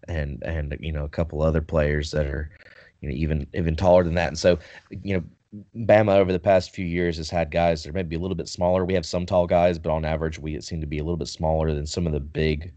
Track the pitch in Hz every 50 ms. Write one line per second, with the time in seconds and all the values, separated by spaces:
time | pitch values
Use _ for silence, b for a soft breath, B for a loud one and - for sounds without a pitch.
0 | - - 87 80 73 69 69 - - - 82 78 73 71 73 - 64 82 78 73
1 | 73 73 - - 85 78 - 73 78 80 78 80 78 - 85 80 73 73 76 73
2 | 73 - - 76 76 71 69 71 73 73 B B B B B B B B B _
3 | - 73 65 67 80 76 78 76 71 - - - 85 80 82 80 95 90 87 90
4 | 90 85 82 87 82 69 71 87 - 92 87 82 B B B B B B 104 101
5 | 90 98 98 92 80 78 - _ _ _ - 104 98 _ - 113 113 98 104 107
6 | 110 107 98 98 98 90 92 87 - 107 98 92 90 - - - 95 85 85 90
7 | 90 87 85 82 78 76 - 87 82 76 78 85 85 85 82 80 78 71 76 95
8 | 92 78 80 82 87 95 92 82 76 - - - 90 87 90 92 92 87 95 90
9 | 82 - - 87 87 87 95 90 87 85 92 87 87 90 87 82 82 82 78 80
10 | 80 78 80 78 80 80 78 - 69 78 78 - - - - 80 76 73 73 76
11 | 76 80 87 82 71 - - - 82 78 80 80 80 80 76 73 71 76 - 92
12 | 87 82 76 73 69 73 76 80 78 78 78 76 80 90 -